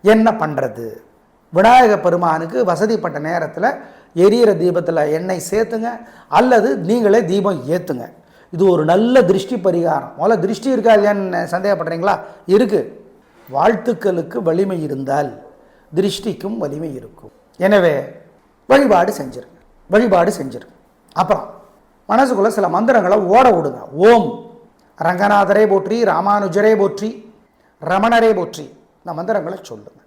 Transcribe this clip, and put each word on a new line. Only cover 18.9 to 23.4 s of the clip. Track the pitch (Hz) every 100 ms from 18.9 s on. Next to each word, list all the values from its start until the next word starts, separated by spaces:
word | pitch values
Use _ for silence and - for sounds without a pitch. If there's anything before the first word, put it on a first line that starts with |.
| 190 175
செஞ்சிருங்க, | 214 135 123 - _ _ _ _
வழிபாடு | 196 240 185 175
செஞ்சிருங்க. | 175 135 113 - _ _ _ _
அப்புறம் | - 185 180 - - - _ _ _ -
மனசுக்குள்ள | 220 269 220 208
சில | 214 185
மந்திரங்களை | 170 226 233 180 214
ஓட | 180 214